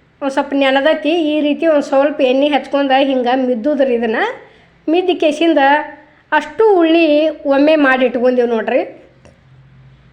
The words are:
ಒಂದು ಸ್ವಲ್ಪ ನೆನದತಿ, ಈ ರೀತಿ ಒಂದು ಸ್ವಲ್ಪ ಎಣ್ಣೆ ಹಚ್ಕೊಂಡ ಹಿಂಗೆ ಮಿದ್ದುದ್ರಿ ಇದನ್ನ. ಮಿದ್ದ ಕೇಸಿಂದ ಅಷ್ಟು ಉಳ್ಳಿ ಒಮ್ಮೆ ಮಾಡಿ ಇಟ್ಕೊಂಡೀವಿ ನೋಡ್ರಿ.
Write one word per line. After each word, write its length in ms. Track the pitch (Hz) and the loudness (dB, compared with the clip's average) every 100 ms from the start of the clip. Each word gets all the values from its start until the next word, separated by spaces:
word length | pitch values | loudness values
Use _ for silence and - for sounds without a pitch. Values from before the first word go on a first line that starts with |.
| _ _ | _ _
ಒಂದು 100 | 277 | -4
ಸ್ವಲ್ಪ 200 | 277 277 | -4 -2
ನೆನದತಿ, 540 | 285 269 269 294 311 294 | 0 2 2 0 0 0
ಈ 320 | 349 302 302 | -2 0 0
ರೀತಿ 260 | 294 294 330 | -2 0 0
ಒಂದು 160 | 294 | 0
ಸ್ವಲ್ಪ 380 | 285 269 294 294 | 0 0 0 0
ಎಣ್ಣೆ 280 | 254 262 294 | 0 2 0
ಹಚ್ಕೊಂಡ 440 | 269 269 285 277 262 | 0 -2 -4 0 0
ಹಿಂಗೆ 480 | 277 262 240 262 254 | 0 0 -2 -2 -2
ಮಿದ್ದುದ್ರಿ 480 | 240 277 285 262 | -2 -2 0 0
ಇದನ್ನ. 220 | 233 226 247 427 523 - _ _ _ - | 0 -2 -2 -4 -8 -20 _ _ _ -2
ಮಿದ್ದ 220 | 349 359 339 | -2 0 0
ಕೇಸಿಂದ 380 | 302 - 330 285 269 294 294 - - _ _ | -2 0 0 2 2 2 -2 -14 -20 _ _
ಅಷ್ಟು 460 | 302 302 - 440 370 | -4 -2 0 2 4
ಉಳ್ಳಿ 500 | 330 330 320 294 311 | 4 2 4 2 0
ಒಮ್ಮೆ 480 | 302 285 269 294 311 | -4 -2 2 2 2
ಮಾಡಿ 300 | 269 254 254 | 2 2 0
ಇಟ್ಕೊಂಡೀವಿ 420 | 247 247 247 240 | 0 0 0 0
ನೋಡ್ರಿ. 340 | 226 220 262 - - - _ - _ _ - _ - - - _ | -2 -2 -4 -4 -12 -20 _ -20 _ _ -20 _ -20 -20 -20 _